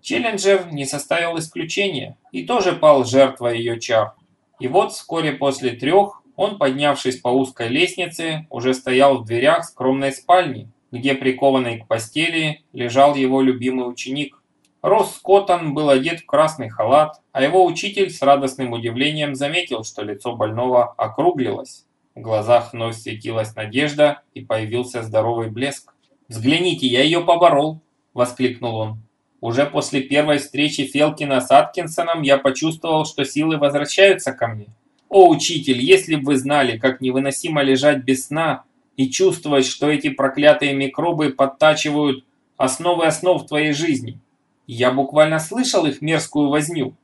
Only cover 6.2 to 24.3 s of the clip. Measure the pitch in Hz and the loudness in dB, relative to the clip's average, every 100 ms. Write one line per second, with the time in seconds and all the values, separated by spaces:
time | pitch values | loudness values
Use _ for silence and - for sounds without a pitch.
6.2 | _ - 202 208 139 135 147 139 127 127 | _ -4 -4 0 -2 0 -2 -2 -4 -4
7.2 | 127 131 131 - 117 135 180 - 175 - | -2 0 -2 -4 -4 0 -2 -2 -8 -6
8.2 | 165 156 - 123 123 131 - 127 139 135 | -8 -8 -10 -6 -2 -2 0 4 4 4
9.2 | 110 117 135 170 170 _ 131 135 139 131 | -2 0 2 2 -2 _ -2 0 -2 -6
10.2 | _ 180 170 113 - _ _ 123 131 135 | _ 2 2 -6 -14 _ _ -6 -2 0
11.2 | 135 127 139 135 123 113 - 113 - 151 | -2 2 2 2 0 -6 -4 -6 -4 -4
12.2 | 165 165 156 151 _ - 120 123 143 143 | -2 -2 -4 -6 _ -8 -4 4 4 4
13.2 | 131 131 131 127 123 127 123 123 127 139 | 0 2 2 0 -2 -4 -6 -8 -8 -8
14.2 | 143 _ _ _ _ _ - 214 - - | -8 _ _ _ _ _ 0 2 2 -6
15.2 | - 196 190 180 160 139 151 131 143 165 | 2 2 4 -2 0 -2 2 2 2 -6
16.2 | - 143 156 151 113 - 110 139 151 - | -2 2 2 0 -12 -4 2 4 2 -2
17.2 | _ 135 135 180 180 - 202 202 190 - | _ -2 2 4 2 2 -6 -2 -2 0
18.2 | 139 139 135 131 127 117 117 117 147 156 | 4 4 2 -6 -6 -6 -6 -2 -2 -2
19.2 | 147 131 143 165 175 120 107 - 107 101 | -6 -4 -4 -4 -4 -8 -10 -12 -10 -8
20.2 | - 113 107 110 123 127 120 - 110 110 | -8 -4 -4 -2 0 2 2 -2 -6 0
21.2 | 294 339 117 98 - - _ _ _ - | 0 0 -4 -6 -10 -18 _ _ _ -16
22.2 | 110 110 104 120 117 117 113 113 - 110 | -4 -4 4 2 2 -8 -8 -8 -12 -10
23.2 | 117 113 110 - 107 117 147 147 147 - | -8 -6 -6 -8 -6 -2 -2 2 2 2
24.2 | _ | _